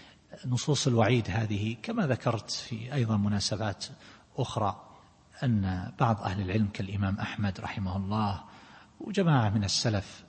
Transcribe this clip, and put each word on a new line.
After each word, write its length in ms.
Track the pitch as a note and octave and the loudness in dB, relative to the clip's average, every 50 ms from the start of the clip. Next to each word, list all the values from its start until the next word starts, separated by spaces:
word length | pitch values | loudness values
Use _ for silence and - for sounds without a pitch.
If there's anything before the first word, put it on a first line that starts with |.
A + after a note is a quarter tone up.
| - - - - _ - - - - | -20 -20 -20 -20 _ -20 -18 -10 -4
نصوص 400 | C3 B2 A#2+ - D#3 C#3+ - - | -2 -2 0 2 2 0 2 4
الوعيد 440 | C3+ A#2+ A2+ G#2 G#2 B2+ A#2+ G#2+ G2+ | 4 6 6 6 6 6 4 4 2
هذه 460 | F2+ A2+ A2+ G2+ G#2 G2 G#2+ A2+ A#2 - | 0 0 0 0 0 0 -2 -2 -4 -6
كما 240 | - - A#3 A#3+ F#3 | -6 -4 -2 0 2
ذكرت 440 | C3+ B2 - - B2+ A2+ G#2 - - | 2 0 0 0 0 0 0 -4 -6
في 440 | - - - - A2+ A2 A#2 B2 C#3+ | -10 -10 -8 -8 -8 -8 -8 -6 -2
أيضًا 220 | C#3 A#2 A2 A2 | -2 0 2 2
مناسبات 680 | G2+ G2+ G#2 G#2 G2+ - - A2 G2 G#2+ G2+ F#2+ - - - - - - - - - - _ - | 2 2 2 0 0 0 -2 -4 -2 -4 -4 -4 -6 -10 -14 -14 -18 -20 -20 -20 -20 -20 _ -4
أخرى، 520 | - B2+ - - A#2 G#2+ G2 G2 - - - - - - - _ _ _ _ - - | -4 -4 -2 -2 -2 -2 -2 -2 -4 -12 -20 -20 -20 -20 -20 _ _ _ _ -10 -4
أن 500 | D3+ B2+ A2+ G#2 F#2+ F#2+ F#2 F2+ F2+ - - - | 0 2 2 2 2 0 -2 -2 -4 -8 -2 0
بعض 200 | C#3 A2+ A2 G2 | 2 2 2 0
أهل 200 | - G2+ F#2 G2 | 0 -4 -2 -2
العلم 280 | G2 F#2 F#2+ A2 G#2+ G2+ | -2 0 2 0 0 0
كالإمام 500 | - - G2 F#2+ G2+ G2 G2+ F#2+ G2 G#2+ | -2 -6 -6 -4 -2 0 0 0 0 -2
أحمد 420 | A2 - - - G#2 G2 F#2 - | -4 -6 -4 -2 -2 -2 -2 -4
رحمه 360 | - - - G#2+ G2 F#2 F#2 | -8 -8 -6 -4 -4 -4 -2
الله 480 | G2 G2 F#2+ G#2 A2 G#2+ G2+ G2 D#2+ - - - - - - - - - - - - | -4 -2 -2 -2 0 0 0 -2 -4 -8 -14 -20 -20 -20 -20 -20 -20 -20 -20 -16 -12
وجماعة 500 | - A3+ F#3+ G3 F#3 E3 D3 B2+ A2 G#2 | -10 -4 0 2 4 6 6 6 4 4
من 140 | G2 A2 G2+ | 2 2 0
السلف 600 | G2+ - - - A#2+ G#2 G2 - - - - - | 0 0 0 0 2 2 0 -2 -4 -12 -20 -20